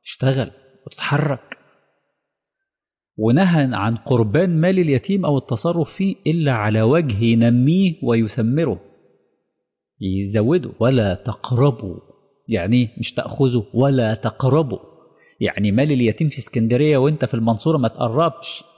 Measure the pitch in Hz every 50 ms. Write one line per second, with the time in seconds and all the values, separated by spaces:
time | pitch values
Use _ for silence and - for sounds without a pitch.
0 | _ - - - 135 135 131 135 139 - - _ _ _ _ _ _ - - -
1 | - - 147 143 143 147 135 123 - _ - _ _ _ _ _ _ _ _ _
2 | _ _ _ _ _ _ _ _ _ _ _ _ _ _ _ _ _ _ _ _
3 | _ _ _ - 107 113 123 160 196 185 170 156 143 131 120 95 101 113 117 117
4 | - - 127 117 113 107 98 147 185 185 170 156 160 180 190 185 175 156 139 123
5 | - - 196 202 185 151 147 135 - - - - - 170 175 170 151 - - -
6 | 190 196 - - _ 147 160 170 156 139 127 113 104 107 107 110 110 113 143 170
7 | 170 139 104 98 117 117 117 113 113 117 120 120 123 143 165 190 196 185 160 -
8 | 135 120 117 117 113 107 - - 110 113 127 151 165 139 98 90 - - _ _
9 | _ _ _ _ _ _ _ _ _ _ _ _ _ _ _ _ _ _ _ _
10 | 104 95 95 98 101 98 101 110 104 123 160 185 - - - - 110 120 135 123
11 | 110 98 90 - - - 101 - - - 127 113 139 143 123 - 110 95 82 -
12 | - _ - _ _ _ _ _ _ - 113 98 85 95 120 123 120 107 - -
13 | 113 - - - - - - - 139 131 120 120 104 - - 113 131 139 139 131
14 | 117 110 110 - - 117 - - 135 131 127 156 160 127 104 - - - - -
15 | _ _ _ _ _ _ _ _ - 92 - - 101 104 98 120 143 151 147 127
16 | 120 113 104 - 160 151 - 139 - - - 127 113 113 120 123 147 151 151 131
17 | 131 147 156 151 131 - - 117 113 117 120 113 - 160 165 147 123 113 - -
18 | 123 120 113 143 165 165 - - - - - - - _ _